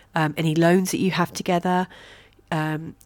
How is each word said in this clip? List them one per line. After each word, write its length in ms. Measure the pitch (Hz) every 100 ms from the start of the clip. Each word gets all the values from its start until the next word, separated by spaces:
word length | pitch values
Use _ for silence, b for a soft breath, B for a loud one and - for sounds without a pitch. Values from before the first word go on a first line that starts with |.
| B 165
um, 180 | 151 151
any 180 | 160 156
loans 360 | 170 185 185
that 80 | -
you 120 | 185
have 220 | 165 175
together. 540 | - - 175 180 180 180 B B B B _ _
Um, 440 | 160 156 156 160 -